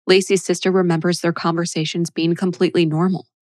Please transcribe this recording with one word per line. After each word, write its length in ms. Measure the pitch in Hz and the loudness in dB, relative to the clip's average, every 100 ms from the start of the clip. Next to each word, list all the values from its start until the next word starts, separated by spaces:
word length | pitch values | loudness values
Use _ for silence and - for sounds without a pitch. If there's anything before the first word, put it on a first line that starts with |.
| - | 2
Lacey's 380 | 185 190 196 | 2 4 0
sister 260 | - 175 185 | 0 -2 0
remembers 500 | 185 180 165 175 175 | 2 2 0 0 0
their 120 | 170 | -2
conversations 800 | 165 170 165 170 165 156 170 170 | -2 -2 -2 -4 -4 -4 -4 -4
being 240 | - 165 | -2 -2
completely 520 | 170 185 170 180 175 165 | 0 -2 0 0 2 0
normal. 400 | 156 185 185 - _ | 2 0 -2 -8 _